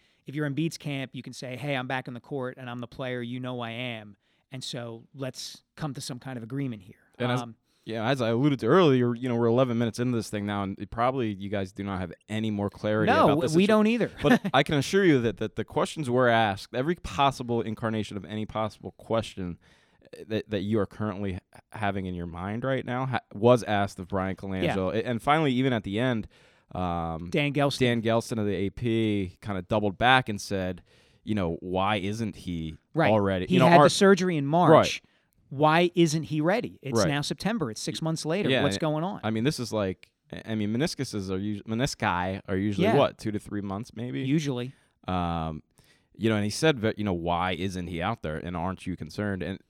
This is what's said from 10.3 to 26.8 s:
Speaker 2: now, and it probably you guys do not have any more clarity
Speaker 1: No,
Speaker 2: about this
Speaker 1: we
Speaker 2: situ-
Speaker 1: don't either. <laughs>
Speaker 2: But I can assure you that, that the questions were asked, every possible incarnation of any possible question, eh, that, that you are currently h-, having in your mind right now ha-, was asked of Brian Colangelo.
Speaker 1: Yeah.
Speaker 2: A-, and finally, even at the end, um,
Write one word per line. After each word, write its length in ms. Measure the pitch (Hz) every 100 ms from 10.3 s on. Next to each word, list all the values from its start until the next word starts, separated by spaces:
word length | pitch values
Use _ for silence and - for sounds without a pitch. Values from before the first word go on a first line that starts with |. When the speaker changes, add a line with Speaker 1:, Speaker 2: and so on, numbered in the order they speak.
| 104 101
Speaker 2:
now, 180 | 101
and 160 | 95 98
it 100 | 101
probably 440 | 117 123 131 117
you 160 | 98 98
guys 240 | 101 92
do 100 | -
not 160 | 101 95
have 140 | 90 - -
any 200 | 107 110
more 200 | 104 101
clarity 420 | - 107 107 -
Speaker 1:
No, 140 | 285 285
Speaker 2:
about 160 | 147
this 120 | 170
Speaker 1:
we 100 | 160
Speaker 2:
situ- 40 | 202
Speaker 1:
don't 140 | 214 214
either. 220 | 233 160 -
<laughs> 40 |
Speaker 2:
But 160 | 143 - 196
I 100 | 131
can 120 | - 151
assure 280 | 131 190
you 160 | 190 139
that, 160 | 117 98
that 180 | 107 -
the 80 | 107
questions 440 | - 185 - 135
were 200 | 123 123
asked, 440 | 113 110 98 -
every 220 | 120 143 175
possible 640 | - - 139 127 123 117
incarnation 540 | 107 107 113 110 104 104
of 80 | 87
any 200 | 107 107
possible 480 | 107 110 - 95 -
question, 600 | - 113 110 - 90 85 _ _ _ _ _ -
eh, 60 | 82
that, 220 | 107 -
that 120 | 101
you 160 | 101 110
are 60 | 95
currently 500 | - 107 92 101 92
h-, 60 | - - _
having 340 | - 104 98 95
in 60 |
your 120 | 90 87
mind 380 | 85 95 110 127
right 200 | 131 -
now 200 | 123 131
ha-, 140 | 117 -
was 300 | 104 117 123
asked 360 | 98 104 101 -
of 100 | 90
Brian 260 | 98 95 92
Colangelo. 580 | 98 95 90 95 92
Speaker 1:
Yeah. 60 | 110
Speaker 2:
A-, 40 | 120
and 160 | 117
finally, 320 | 139 151 151
even 180 | 123 135
at 120 | 120 98
the 120 | 101
end, 300 | 127 117 98 _ _ _ _
um, 540 | -